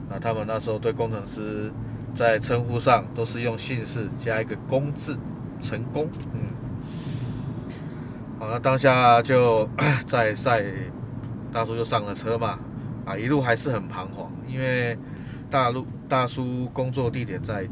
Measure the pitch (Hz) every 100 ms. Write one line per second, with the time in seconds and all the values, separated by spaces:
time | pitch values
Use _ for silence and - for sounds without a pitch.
0 | - 98 113 110 107 110 110 107 117 110
1 | 117 107 98 - 107 107 104 - - -
2 | - - 117 110 - 120 120 120 131 117
3 | 110 - 113 120 120 110 - 127 110 120
4 | 101 - 113 110 110 107 - 131 143 143
5 | - 147 - - - - - 107 117 143
6 | 156 - - - - - - - - -
7 | - - - - - - - - - -
8 | - - - - 110 117 135 131 135 127
9 | 123 117 117 131 123 113 107 110 147 135
10 | - 123 110 107 131 117 101 95 - -
11 | - - - - - 117 110 113 113 117
12 | 104 98 110 113 113 92 - - - -
13 | - 98 117 147 127 117 147 117 95 95
14 | 92 - - - 127 131 131 127 120 117
15 | - - - - - 139 123 123 127 -
16 | - 131 127 - 127 123 123 - 131 127
17 | 120 127 113 92 - 104 95